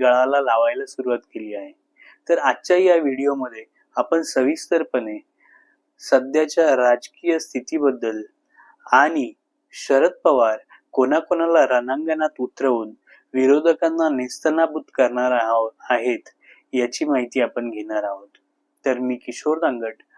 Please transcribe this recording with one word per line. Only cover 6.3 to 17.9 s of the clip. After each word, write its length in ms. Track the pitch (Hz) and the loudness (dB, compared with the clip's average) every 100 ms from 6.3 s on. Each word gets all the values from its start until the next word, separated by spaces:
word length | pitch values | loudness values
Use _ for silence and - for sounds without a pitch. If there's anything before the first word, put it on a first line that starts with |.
| 151 151 - 160 127 | 0 0 2 4 4
राजकीय 600 | 123 123 - _ 170 165 | 4 2 -2 _ -2 -2
स्थितीबद्दल 840 | - 127 123 151 143 120 113 107 107 _ _ _ - _ - | -4 -10 -6 -2 0 0 -4 -6 -10 _ _ _ -20 _ 0
आणि 400 | 127 151 160 120 - _ _ _ | 4 4 0 -6 -8 _ _ _
शरद 400 | - - 135 170 - | -10 0 2 2 2
पवार 340 | 170 131 113 110 - - _ | 2 4 2 0 -10 -20 _
कोणाकोणाला 760 | - 127 156 - 170 165 165 131 | 0 2 0 -2 -2 2 2 4
रणांगणात 640 | 127 123 139 160 156 156 - | 0 -2 -4 -4 -2 -4 -4
उतरवून 500 | 123 - 135 120 107 110 _ _ _ | -8 -2 -2 -2 -4 -14 _ _ _
विरोधकांना 840 | 131 131 143 165 160 160 165 160 131 | 0 4 4 2 2 0 0 -2 -2
नेस्तनाबूत 640 | 127 - 160 160 160 151 - | -6 -4 -2 0 0 -2 -6
करणार 380 | - 123 123 127 | -2 0 0 0
आहो-, 380 | 123 113 117 113 - - | 0 0 0 -2 -6 -2
आहेत 380 | 123 123 113 - _ _ _ _ | -2 0 -4 -8 _ _ _ _
याची 320 | 127 120 - | -4 -2 -4
माहिती 360 | 151 135 120 131 | -2 -2 -2 -2
आपण 300 | 113 120 117 | -2 -4 -8
घेणार 320 | 107 107 | -8 -8